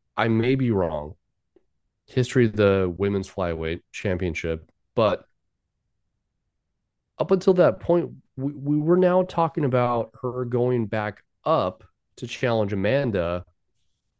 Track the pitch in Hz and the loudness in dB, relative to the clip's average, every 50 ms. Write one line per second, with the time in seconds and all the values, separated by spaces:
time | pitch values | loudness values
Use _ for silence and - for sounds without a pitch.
0 | _ _ _ - 113 113 113 110 110 123 135 131 131 120 110 95 90 82 80 76 | _ _ _ -2 0 2 2 2 2 2 0 0 0 0 0 0 0 0 -2 -6
1 | 76 71 - - _ _ _ _ _ _ _ _ _ _ _ _ _ _ _ _ | -8 -10 -14 -18 _ _ _ _ _ _ _ _ _ _ _ _ _ _ _ _
2 | _ - - 131 123 - - 131 120 110 104 107 104 101 98 98 95 92 87 87 | _ -6 -2 -2 -2 0 2 2 2 4 2 2 4 4 4 2 2 -2 -2 -2
3 | 98 101 101 98 95 - - - 92 87 82 80 80 80 85 90 - _ - - | -2 -2 -2 -2 -4 -6 -6 -6 -4 -4 -4 -4 -4 -6 -6 -6 -10 _ -14 -8
4 | - 104 92 85 92 87 82 - - 82 82 80 - _ _ _ _ _ _ - | -4 -4 -2 -2 -2 -4 -4 -4 -6 -6 -6 -6 -8 _ _ _ _ _ _ 0
5 | 110 101 90 - - _ _ _ _ _ _ _ _ _ _ _ _ _ _ _ | 0 2 0 -2 -6 _ _ _ _ _ _ _ _ _ _ _ _ _ _ _
6 | _ _ _ _ _ _ _ _ _ _ _ _ _ _ _ _ _ _ _ _ | _ _ _ _ _ _ _ _ _ _ _ _ _ _ _ _ _ _ _ _
7 | _ _ _ - 147 165 196 185 - 196 185 175 165 135 104 - - - 170 175 | _ _ _ -6 0 0 0 2 4 4 4 6 6 4 4 2 0 0 2 2
8 | 151 127 120 - - _ _ - 131 143 143 135 135 143 147 151 147 160 180 180 | 0 -2 -6 -16 -20 _ _ -8 -6 -6 -6 -6 -4 -2 -2 0 2 2 4 4
9 | 185 180 180 185 185 185 - - 165 156 - 170 151 131 123 127 123 123 120 117 | 4 4 4 2 0 0 0 -2 -2 -2 -2 -2 -2 0 2 2 2 2 0 -2
10 | 117 - - - - 127 120 127 127 120 120 120 123 127 127 120 113 104 - 107 | -4 -6 -8 -8 -8 -6 -6 -6 -4 -4 -2 0 0 0 0 0 -2 -2 -4 -4
11 | 104 107 98 - _ _ _ _ _ 151 160 143 101 92 - - - _ _ _ | -4 -6 -8 -10 _ _ _ _ _ -2 0 0 0 -2 -4 -8 -14 _ _ _
12 | _ _ _ - 131 117 - - - 123 117 113 107 98 104 98 95 104 123 143 | _ _ _ -14 -14 -12 -8 -4 -2 0 0 0 0 0 -2 -2 0 0 0 0
13 | 143 127 98 92 85 85 87 90 - - _ _ _ _ _ _ _ _ _ _ | 0 0 -2 -2 -2 -2 -4 -6 -6 -10 _ _ _ _ _ _ _ _ _ _
14 | _ _ _ _ | _ _ _ _